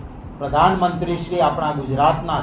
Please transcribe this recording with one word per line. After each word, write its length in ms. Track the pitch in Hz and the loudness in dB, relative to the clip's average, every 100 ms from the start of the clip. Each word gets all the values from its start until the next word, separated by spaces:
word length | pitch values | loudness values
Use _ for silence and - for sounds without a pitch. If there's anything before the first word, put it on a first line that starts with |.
| - - - - | -12 -14 -14 -8
પ્રધાનમંત્રી 800 | 143 143 175 185 175 170 165 170 | -2 4 4 4 0 0 -4 -4
શ્રી 180 | 170 175 | -4 0
આપણા 320 | 151 147 151 147 | 2 2 -2 -4
ગુજરાતના 600 | 131 135 151 165 170 147 | -4 2 2 2 -2 -4